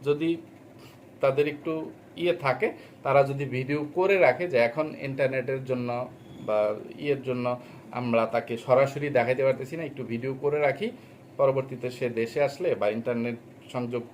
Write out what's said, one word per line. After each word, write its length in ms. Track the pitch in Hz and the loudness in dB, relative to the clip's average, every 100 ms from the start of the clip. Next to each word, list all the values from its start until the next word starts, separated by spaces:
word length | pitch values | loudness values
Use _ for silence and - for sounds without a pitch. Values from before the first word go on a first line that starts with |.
| 131 | 0
যদি 220 | 147 165 165 - - - - - - - - | 0 0 -2 -6 -20 -20 -20 -20 -20 -20 0
তাদের 220 | 139 135 147 | 0 2 0
একটু 200 | 147 165 160 156 - - - | -2 -6 -6 -6 -14 -20 -4
ইয়ে 140 | 175 170 139 | -2 0 0
থাকে, 220 | 127 - - - - 139 | 0 -2 -4 -20 -8 4
তারা 160 | 139 135 | 4 4
যদি 160 | 139 139 123 | 0 -2 -4
ভিডিও 220 | 131 147 147 180 | -2 -4 -2 0
করে 180 | 190 196 147 | 2 6 6
রাখে 200 | 123 175 | 4 0
যে 40 | 123 117 | 4 2
এখন 180 | 156 156 - 139 | 2 -4 -4 -8
ইন্টারনেটের 540 | 135 135 135 127 135 131 | 0 0 0 -2 -6 -2
জন্য 200 | 127 123 120 123 - - - - | -4 -2 -4 -8 -12 -18 -12 -2
বা 120 | 107 107 107 - - | 2 2 0 -8 -6
ইয়ের 180 | 147 135 127 | -2 -2 0
জন্য 180 | 123 123 123 - - - 123 | -2 -2 -4 -8 -20 -10 -6
আমরা 240 | 123 117 113 117 | 2 2 2 0
তাকে 180 | - 117 - | -2 -6 4
সরাসরি 420 | 127 135 139 147 123 | 6 6 2 2 2
দেখাইতে 260 | 120 131 135 | 2 2 2
পারতেছি 260 | 127 131 165 | 2 -4 -8
না, 40 | 156 | -8
একটু 120 | 131 113 | -8 -6
ভিডিও 220 | 117 131 135 | -4 -4 -2
করে 140 | 143 147 147 | 0 2 2
রাখি, 200 | 131 220 - - - - - | 0 -6 -8 -20 -20 -18 2
পরবর্তীতে 480 | 139 135 135 123 127 - | 2 2 -2 -6 -8 -4
সে 100 | 127 113 | -4 -2
দেশে 200 | 113 147 139 | -2 0 0
আসলে 220 | - 180 107 | 0 -2 0
বা 60 | 104 110 | 0 0
ইন্টারনেট 400 | 120 120 117 117 - - - | -2 -2 -2 -6 -12 -20 -8
সংযোগ 300 | 127 120 120 120 | -6 -4 -6 -8